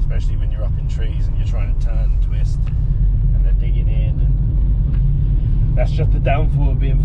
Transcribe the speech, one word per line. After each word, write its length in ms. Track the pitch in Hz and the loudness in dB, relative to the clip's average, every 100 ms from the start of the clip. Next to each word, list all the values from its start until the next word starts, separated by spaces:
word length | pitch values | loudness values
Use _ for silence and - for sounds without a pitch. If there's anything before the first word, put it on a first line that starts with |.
especially 360 | - 147 - - | 0 0 -2 -2
when 140 | - | -2
you're 120 | - | -2
up 140 | - - | -2 -2
in 80 | 139 | -4
trees 420 | - - - - | -2 -2 -2 -2
and 100 | - | -2
you're 80 | - | -2
trying 280 | - - | -2 -2
to 60 | - - | 0 0
turn 240 | - - | 0 0
and 120 | - | 0
twist 360 | - - - - - - - - - - - | 0 0 -2 -2 -2 -2 -2 0 0 0 0
and 80 | - | 2
they're 120 | - | 2
digging 340 | - - - - | 2 2 0 0
in, 320 | - - - | 2 0 0
and 1500 | - - - - - - - - - - - - - - - - | 0 0 0 0 0 0 0 0 0 0 0 0 0 0 2 2
that's 140 | 120 | 0
just 200 | - 143 | 0 0
the 60 | - | 0
downfall 540 | 143 139 - 139 151 | 0 0 0 0 0
of 60 | 165 | 0
being 240 | - - | 0 0